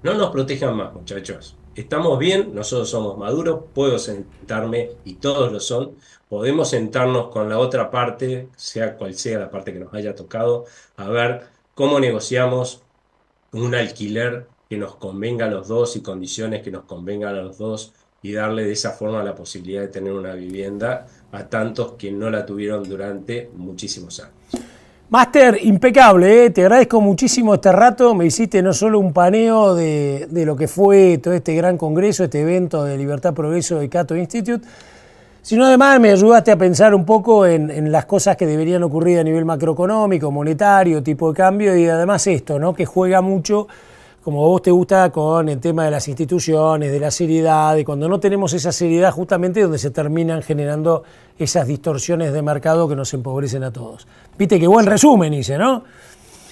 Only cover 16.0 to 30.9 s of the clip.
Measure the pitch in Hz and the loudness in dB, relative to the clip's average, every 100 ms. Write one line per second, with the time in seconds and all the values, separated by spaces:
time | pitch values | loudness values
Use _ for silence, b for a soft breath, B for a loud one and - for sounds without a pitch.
16 | 98 95 92 - 110 107 104 92 _ 87 | -12 -14 -12 -10 -8 -10 -12 -16 _ -16
17 | 87 104 104 98 92 95 107 110 - _ | -12 -10 -8 -10 -14 -14 -12 -12 -14 _
18 | _ _ 98 104 107 110 104 107 113 113 | _ _ -12 -8 -6 -6 -6 -6 -8 -8
19 | 107 110 101 95 85 95 87 98 98 98 | -8 -8 -8 -12 -16 -18 -12 -10 -10 -10
20 | 95 98 92 92 90 95 98 101 113 127 | -10 -10 -12 -14 -14 -12 -10 -8 -8 -8
21 | b b b 98 - 113 113 107 120 - | b b b -18 -10 -8 -6 -8 -10 -10
22 | 101 101 110 107 101 101 104 104 95 98 | -12 -10 -6 -8 -8 -10 -8 -8 -10 -12
23 | 101 98 95 120 120 90 92 90 101 - | -12 -12 -10 -12 -12 -16 -18 -14 -14 -14
24 | 87 - - _ B B B B B B | -16 -20 -20 _ B B B B B B
25 | _ 226 247 294 254 208 220 190 254 247 | _ 2 4 6 6 6 2 2 4 8
26 | 247 190 180 226 240 180 185 240 240 226 | 8 8 8 8 6 6 6 6 4 4
27 | 202 185 262 - 220 208 196 185 240 226 | 2 2 0 0 2 4 4 6 6 6
28 | 247 208 170 - 226 202 185 175 220 214 | 2 4 0 0 0 0 0 0 0 2
29 | 190 160 175 214 226 226 202 175 160 151 | 2 2 4 4 2 4 4 2 0 0
30 | 143 139 160 165 156 143 151 170 202 | -2 -4 -6 -2 -2 -2 -4 2 4